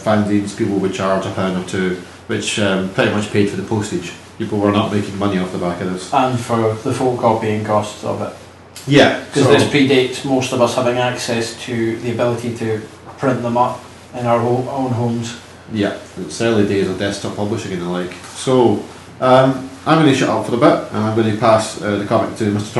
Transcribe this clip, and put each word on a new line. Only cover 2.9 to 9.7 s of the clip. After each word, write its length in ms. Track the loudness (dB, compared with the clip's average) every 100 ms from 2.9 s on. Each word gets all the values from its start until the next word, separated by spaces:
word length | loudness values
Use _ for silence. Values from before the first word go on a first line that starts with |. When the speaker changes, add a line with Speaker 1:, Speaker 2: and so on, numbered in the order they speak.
Speaker 1:
pretty 180 | 2 2
much 180 | 0 0
paid 160 | 2 2
for 80 | 0
the 60 |
postage. 500 | -2 -2 -2 -4 -6 -12 -14 -10
People 200 | -4 0
were 140 | 2
not 200 | 2 0
making 240 | -2 -4 -4
money 200 | -2 -2
off 140 | -4
the 60 | -4
back 220 | -4 -4
of 120 | -6
this. 200 | -6 -2
Speaker 2:
And 260 | 0 0 -2
for 360 | -2 0 0 -2
the 80 | -4
photocopying 760 | -2 -2 2 2 2 0 -2
costs 380 | 0 -2 -2 -6
of 160 | -6 -6
it. 100 | -8 -12 -20 -20 -20 -10 2
Speaker 1:
Yeah, 300 | 6 6 2 -2
Speaker 2:
'Cause 120 | 2
Speaker 1:
so 80 | 6
Speaker 2:
this 120 | 6
predates 600 | 4